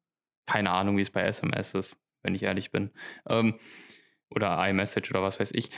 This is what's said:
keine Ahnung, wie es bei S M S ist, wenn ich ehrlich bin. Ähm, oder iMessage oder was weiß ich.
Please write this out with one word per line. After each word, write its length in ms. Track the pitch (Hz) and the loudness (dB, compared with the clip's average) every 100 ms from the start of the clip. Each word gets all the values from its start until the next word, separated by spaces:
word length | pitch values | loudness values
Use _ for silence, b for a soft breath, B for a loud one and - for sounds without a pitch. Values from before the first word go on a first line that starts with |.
| _ _ _ _ - | _ _ _ _ -4
keine 240 | 107 98 | 0 2
Ahnung, 260 | 90 101 101 | 2 4 2
wie 60 | |
es 80 | 98 | 2
bei 120 | 95 | 0
S 180 | 95 - | 0 0
M 120 | - | -2
S 220 | - 101 | -2 -2
ist, 220 | 95 - - _ _ | -4 -4 -10 _ _
wenn 120 | 98 | -4
ich 80 | 95 | 0
ehrlich 280 | 98 95 - | 0 -2 -2
bin. 200 | 101 101 - B B - | -2 -4 -8 B B -2
Ähm, 300 | 113 113 107 B B B B B B - | 2 2 0 B B B B B B -6
oder 300 | 110 101 82 95 | -2 0 2 2
iMessage 420 | 95 101 - - | 2 2 -2 -2
oder 100 | 92 | 0
was 160 | 95 - | 0 0
weiß 140 | 101 | -4
ich. 180 | - - | -4 -6